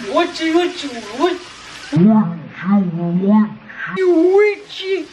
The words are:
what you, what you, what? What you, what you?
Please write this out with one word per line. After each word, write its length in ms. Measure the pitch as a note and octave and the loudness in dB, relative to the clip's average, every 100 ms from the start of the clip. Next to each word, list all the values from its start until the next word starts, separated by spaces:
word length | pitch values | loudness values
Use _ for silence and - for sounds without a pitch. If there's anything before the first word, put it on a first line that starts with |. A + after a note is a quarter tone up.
| G#3 | -2
what 320 | C#4+ E4+ - | 0 0 -2
you, 140 | D#4+ | 0
what 280 | D#4+ F4+ - | 0 0 -4
you, 60 | C#4+ | -10
what? 500 | A#3+ G#3 A#3 E4+ F4 - - - - - | -10 -12 -2 -2 -2 -10 -20 -20 -18 -4
What 460 | D#3 G3 A3 E3+ E3+ D3 - F3+ G3+ F#3 E3 E3+ F3 G3 G#3+ G#3+ - - - - F#4 | 4 6 6 2 -4 -12 -10 0 0 0 -2 -2 -2 2 2 2 -6 -18 -16 -10 -2
you, 120 | F#4 | 2
what 720 | E4 F4 G4 G#4 G4+ - - | 4 4 6 4 0 -10 -10
you? 240 | F#4+ F#4+ D4+ | -4 -4 -4